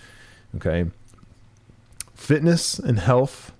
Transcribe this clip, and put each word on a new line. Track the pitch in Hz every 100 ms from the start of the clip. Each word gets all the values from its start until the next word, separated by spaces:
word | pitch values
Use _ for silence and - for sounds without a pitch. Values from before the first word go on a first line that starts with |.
| - - - - - 90
Okay. | 85 85 85 - - - - - - _ _ - _ - -
Fitness | - - 147 160 165 - -
and | 247 113
health, | 90 127 139 - - -